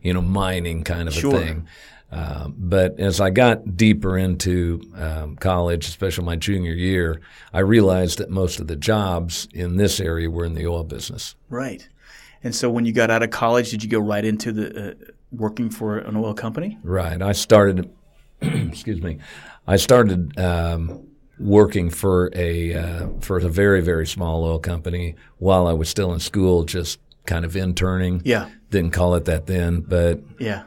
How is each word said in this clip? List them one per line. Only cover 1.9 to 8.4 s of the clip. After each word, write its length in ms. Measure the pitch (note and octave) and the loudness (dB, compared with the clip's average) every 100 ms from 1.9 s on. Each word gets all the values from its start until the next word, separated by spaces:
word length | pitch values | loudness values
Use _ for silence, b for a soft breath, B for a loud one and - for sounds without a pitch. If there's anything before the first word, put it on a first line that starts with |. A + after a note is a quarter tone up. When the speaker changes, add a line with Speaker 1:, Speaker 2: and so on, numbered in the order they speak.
| B B | B B
Speaker 1:
Um, 440 | D#2+ D#2+ C#2+ D2 - | -10 -8 -8 -10 -8
but 400 | F2+ F#2+ F#2 - | 0 2 2 2
as 220 | G2 F2 | -2 2
I 100 | G2 | 2
got 460 | F#2 B2 A2 - F2 | 6 6 4 -2 2
deeper 400 | A2 G#2 G2 F#2 | 4 4 2 0
into, 640 | F#2 F2 F#2 F2+ E2+ E2+ - E2 | 0 -2 0 0 0 -2 -8 -8
um, 400 | D#2+ D#2+ D#2 C#2+ | -6 -6 -8 -4
college, 500 | F#2+ F2+ F2 E2+ D#2 | 0 0 0 -2 -4
especially 380 | - G2 F2 | -6 -4 -2
my 100 | F2 E2 | -4 -4
junior 360 | F2+ G2 F2 | -2 -2 -2
year, 480 | E2 F2+ F#2 E2+ D#2+ B B B | -2 0 0 0 -4 B B B
I 80 | E2+ | 0
realized 580 | F#2+ A2+ G2 F#2 F2+ - | 4 6 6 4 2 -2
that 120 | - | -4
most 280 | F#2+ | -2